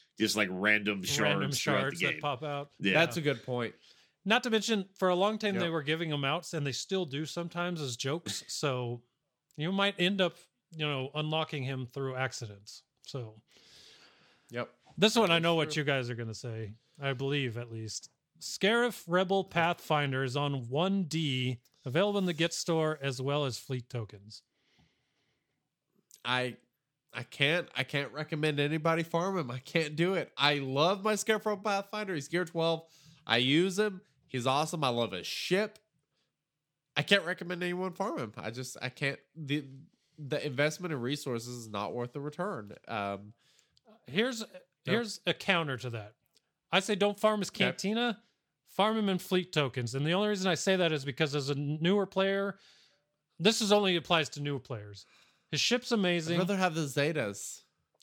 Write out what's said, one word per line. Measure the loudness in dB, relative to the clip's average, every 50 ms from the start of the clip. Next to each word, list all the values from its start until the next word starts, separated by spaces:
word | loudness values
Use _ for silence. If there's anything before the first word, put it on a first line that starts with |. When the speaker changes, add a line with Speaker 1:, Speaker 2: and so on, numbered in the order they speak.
| _ _ _ 0
Speaker 1:
just, | 0 0 2
like, | 2 0 0
random | 0 0 2 4 4 4 2 0 -2 -2
shards | -2 -4 0 2
Speaker 2:
Random | 2 2 2 2 0 -2
Speaker 1:
throughout | -2 -2 0 0 0 0
Speaker 2:
shards | 0 -2 -4 -2
Speaker 1:
the | -2
Speaker 2:
that | -2
Speaker 1:
game. | -2 -2
Speaker 2:
pop | -4 -4 -4 -4 -6
out. | -6 -6 -6 -8 -10 _ -4
Speaker 1:
Yeah. | -2 2 4
Speaker 3:
That's | 4 2 2 0
a | -2
good | -2 -2 -2 -2 -4
point. | -6 -4 -2 -4 -4 -6 _ _ -20 -20 _ _ _ _ _ 0
Speaker 2:
Not | 0 2 2
to | 2 2
mention, | 0 0 2 2 0 0 -2 -4 _ 0
for | 2 2
a | 4
long | 4 4 2 2 0
time, | -2 -2 0
they | 0 0
Speaker 3:
Yep. | 0
Speaker 2:
were | -2 -2
giving | 0 -2 -2 -2 0 -2
them | -2 0 0
out, | 0 -2 -2 -4 -6
and | -4 -2 -2
they | -2
still | -2 -4 -4 -2 -2 -2 -2
do | -2 -4 -6 -6
sometimes | -4 -6 -6 -6 -6 -4 -4 -2 -2 -2 -4
as | -4 -6 -4
jokes. | -4 -2 -2 -2 -2 -4 -6 -8 -8 -8
Speaker 3:
<laughs> | -10
Speaker 2:
So | -8 -4 -2 -2 0 -2 -2 -4 -6 -8 _ _ _ _ _ _ _ _ _ _ _
you | -6 -4 -2
might | 0 2 2 0 2 2
end | 2 2 4 2
up, | 0 0 0 -6 -20 _ _ _ _ _ -8
you | -4 -2
know, | -2 -2 -2 -4 -4 -4
unlocking | -4 -2 0 0 0 -2 -2 -4 -4
him | -4 -4 -4 -4 -6 -8
through | -6 -6 -6 -4 -2
accidents. | -2 -2 -4 -4 -6 -10 -10 -12 -16 -18 -20 -20 -20 _ _ _ _ _
So | -10 -10 -10 -10 -10 -14 -18 _ _ _ -20 -20 -20 -20 -20 -20 -20 -20 -20 -20 -20 _ _ _ _ _ _ _ _
Speaker 3:
Yep. | -6 -6 -6 -6 _ _ _ -14 0 4
Speaker 2:
This | 4 4 6
one, | 6 6 6
I | 6
Speaker 3:
That's | 6 6
Speaker 2:
know | 4 4
what | 4 2 2
Speaker 3:
true. | 0 0
Speaker 2:
you | 2
guys | 2 2 0 0 -2
are | -4
gonna | -6 -6 -8 -8
say. | -8 -8 -8 -8 -6 -8 -8 -10 -14 _ _ _ -6
I | -4 -4 -2
believe, | -2 -2 0 0 0 0 -2 -4
at | -6 -8 -8
least. | -10 -10 -8 -8 -10 -12 -12 -14 _ _ _ _ _ -14
Scarif | -12 -10 -4 0 2 2 4 4 2 0 -2 -6 -4
Rebel | 2 2 2 4 4 2 0 0
Pathfinder | 0 0 2 2 2 0 -2 0 0 2 2 2 2 0 0 -2
is | 0 0
on | 0 0 0 -2 -4 -4 -2
one | 0 0 2 2 2 0 0
D, | 0 -2 0 0 0 0 0 0 -2 -2 -4 _ _ _ _ -8
available | -2 0 2 2 2 2 2
in | 0
the | 0 0
Git | 0 0 0
Store, | 0 -4 -2 0 2 2 2 0 -2 -2
as | -4 -6 -4 -4
well | -4 -2 0 0 0
as | -2 -4 -6
fleet | -6 -6 -6 -6 -6 _
tokens. | -8 -8 -8 -8 -14 -20 -18 -20 -20 -20 _ _ _ _ _ _ _ _ _ _ _ _ _ _ _ _ _ _ _ _ _ _ _ _ _ _ _ _ _ _ _ _ _ _ -20 _ -4
Speaker 3:
I, | -2 0 0 0 -2 -6 -10 _ _ _ _ _ _ _ _ _ _
I | -10 -10
can't, | -10 -10 0 2 2 4 4 2 0 -4 -4
I | -6 -4
can't | -2 -2 -4 -4 -4
recommend | -6 -8 -6 -4 -2 0 0 2 2 2
anybody | 2 2 2 2 2 2 2 2
farm | 0 0 -2 0 0 0 0 -2
him. | -2 -4
I | -6 -10
can't | -10 -2 0 0 0 0 0
do | 2 2 2 2
it. | 0 -2 -4 -2
I | 2 4 4 4 2
love | 0 0 2 4 4 4 4 2
my | 0 0 0
Scarif | 0 2 0 0 2 2
Rebel | -2 -2 0
Pathfinder. | 0 -2 -2 -2 -2 -4 -6 -6 -4 -2 -4
He's | -4 -4 -2
gear | -2 -2 -2
twelve. | 0 0 0 2 2 2 0 -4 _ -20 -20 -20 -20 -20 -14 0
I | 2 4 4
use | 6 6 6 6 4 4 2 0
him. | 0 0 -2 -6 -16 _ _ _ _
He's | -8 -6 -2 0
awesome. | 2 2 2 2 0 -2 0 0
I | 2
love | 2 2 0 0
his | -2 -6 -6
ship. | -6 -8 -6 -2 0 2 2 2 -2 -6 -16 _ _ _ _ _ _ _ _ _ _ _ _ _ _ _ _ _ _ _ _ _ _ -4
I | -4
can't | 2 4 2 2 2
recommend | -2 -6 -6 -6 -6 -4 -4
anyone | -2 -4 -2 -2 -4 -6
farm | -4 -4 -6 -4 -4 -4
him. | -6 -6 -8
I | -8 -8 -8
just, | -6 -6 -10 -10 -10 -8
I | -8 -8
can't. | -6 -4 -4 -4 -4 -6 _ _ _
The, | -14 -4 -4 -4 -4 -4 -8 -16 -20 -20 -20 _ _ _ _ _ -14
the | -6 -4 -4 -2 -2
investment | -2 0 2 0 0 0 -4 -6 -4
in | -4 -2
resources | -2 -2 -4 -4 -4 -4 -4 -4 -6 -8 -10
is | -12 -10 -8
not | -4 -4 -4 -4 -4
worth | -4 -6 -6
the | -8 -8
return. | -8 -8 -6 -6 -6 -6 -6 -8 -10 -12 -16 -18 -12 -6
Um, | -4 -4 -2 -2 -4 -6 -8 -16 -20 _ _ _ _ _ _ _ _ _ _ -20 -20 _ _
Speaker 2:
Here's, | -4 -2 0 0 0 -2 -6
Speaker 3:
Yep. | -10 -12 -14 -20 -20 _ _ _ -4
Speaker 2:
here's | -2 0 0 0 -4 -8 -4 -2
a | -2 -2
counter | 0 2 2 2 2 2 0 -4
to | -4 -6 -6
that. | -6 -8 -10 -12 -18 _ _ _ _ _ _ _ _ _ _ 2
I | 2 2
say | 2 2 2
don't | 2 2 2 2 2
farm | 2 2 2 2
his | -2 -4
Speaker 3:
Okay. | 0 0 0
Speaker 2:
Cantina, | 0 0 -2 -2 -2 0 0 0 0 -2 -4 _ _ _ _ _ _ _ _ _ _
farm | 0 2 2 2 4
him | 2 2 2
in | 2 0
fleet | 0 2 0 0 0 2
tokens. | 0 0 0 2 0 -4 -4 -4 -2
And | -2 0
the | 2
only | 2 2 2 2
reason | 0 0 2 0
I | 0
say | 2 4 2 4
that | 4 4 2
is | 2 0 -2
because | -4 0 0 0 2 2
as | -2 0 0
a | -2
newer | -2 0 -2 -2 2 2 4 4 4 2
player, | 0 0 0 2 2 2 0 -2 -4 -6 -8 _ -20 -20 _ _ _ _ _ _ _ _ _ _ _ _ 2
this | 4 4 4 4
is | 4 6
only | 6 6 6 6 4
applies | 2 2 4 4 4 4 0
to | -4 -6
newer | -4 -4 -4 -4
players. | -4 -8 -8 -8 -8 -12 -16 -18 -20 _ _ _ _ _ _ _ _ -4
His | -2 0
ship's | 2 2 2 2 2 0
amazing. | 2 2 4 4 2 2 2 0 2
Speaker 3:
I'd | 2
rather | 2 2 2
have | 2 2 2 2
the | 0 -2
Zetas. | 0 0 0 0 2 0 0 -2 -2 -4 -6 -10 -12 -12 -14 _ _ _ _ _ _ _ _